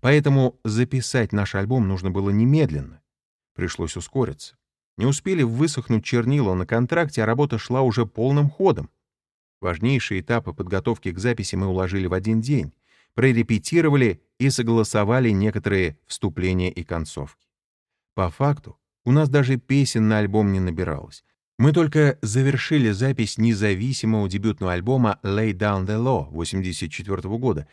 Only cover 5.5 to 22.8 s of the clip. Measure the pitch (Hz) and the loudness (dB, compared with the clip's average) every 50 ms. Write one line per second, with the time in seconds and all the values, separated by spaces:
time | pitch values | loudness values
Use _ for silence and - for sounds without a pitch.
5.5 | 113 120 151 156 147 - 117 - 120 110 - - - 120 117 117 135 147 131 98 | 0 0 0 0 -2 -4 -4 0 0 -2 0 0 -2 0 0 2 0 0 2 0
6.5 | 92 90 90 - - 113 123 120 - 170 170 147 - - 110 107 117 123 147 143 | 0 -2 -2 0 0 0 0 0 0 0 -2 -2 -2 -2 0 0 0 0 0 -2
7.5 | - 110 - - 123 127 135 127 104 110 117 101 _ - 113 131 139 147 147 143 | -2 -6 -4 -2 -2 0 0 0 2 0 -2 -2 _ -2 0 0 2 2 2 0
8.5 | 147 _ 190 190 143 - 71 - _ _ _ _ _ _ _ _ _ _ _ _ | 0 _ 2 2 2 0 -4 -12 _ _ _ _ _ _ _ _ _ _ _ _
9.5 | _ _ - 90 87 78 92 120 139 127 - - 104 95 85 - 117 120 117 - | _ _ -4 -4 -4 0 0 0 0 0 0 -2 -6 -6 -4 -2 -2 -2 -2 -4
10.5 | 80 - 90 90 95 95 - - 117 - _ 95 87 90 95 123 120 113 98 - | -8 -8 -6 -4 -4 -2 -2 -2 -4 -4 _ -8 -8 -4 -2 -2 -2 -2 -4 -6
11.5 | - 92 95 98 92 92 92 90 90 98 95 90 87 92 92 107 110 113 110 123 | -4 -2 -2 -2 -2 -2 -2 -2 -2 -2 -2 -2 -2 -2 -2 0 -2 -2 0 0
12.5 | 147 131 82 71 _ _ _ _ _ _ _ _ _ - 117 135 127 113 113 - | -2 -2 -2 -4 _ _ _ _ _ _ _ _ _ 0 2 2 4 2 2 2
13.5 | 117 104 - - - 170 160 156 143 143 127 110 92 - _ _ _ _ 123 135 | 0 -2 -2 0 0 2 2 4 4 4 4 2 0 -2 _ _ _ _ 0 0
14.5 | 135 - 123 113 117 113 110 104 - 107 104 101 120 127 131 117 104 95 101 107 | 0 0 0 2 4 2 2 2 2 0 2 2 2 2 2 2 2 2 2 2
15.5 | 98 104 85 104 101 95 92 82 73 _ _ _ - - - 101 76 - 90 92 | 0 -2 -2 0 0 0 0 0 -4 _ _ _ -12 -6 -6 -4 -4 -2 -2 0
16.5 | 92 92 90 90 - - 82 - 87 82 80 - - - 71 71 - _ _ _ | 0 0 0 -2 -4 -6 -8 -6 -6 -6 -6 -8 -8 -12 -12 -12 -14 _ _ _
17.5 | _ _ _ _ _ _ _ _ _ _ _ _ _ - 95 87 80 - 139 143 | _ _ _ _ _ _ _ _ _ _ _ _ _ -2 -2 -2 0 0 0 0
18.5 | 147 147 - - - _ _ _ _ _ _ 120 131 151 156 143 127 147 135 123 | 0 -2 -6 -20 -20 _ _ _ _ _ _ 2 4 4 4 4 4 2 2 2
19.5 | 135 123 _ _ 131 139 139 120 - 117 110 107 110 107 104 101 98 107 107 101 | 0 -2 _ _ 2 2 2 2 2 2 2 4 4 2 2 2 2 2 2 2
20.5 | 98 95 92 90 85 87 92 85 78 71 - - - - _ _ _ _ _ _ | 2 0 0 -2 -2 -2 -4 -4 -4 -8 -8 -14 -20 -20 _ _ _ _ _ _
21.5 | _ _ 117 147 151 170 165 151 147 156 151 143 131 - - 110 101 127 131 139 | _ _ 4 4 6 4 2 2 4 4 4 4 2 0 -4 -4 0 0 2 2
22.5 | 131 123 - - 160 151 | 0 0 -2 0 2 2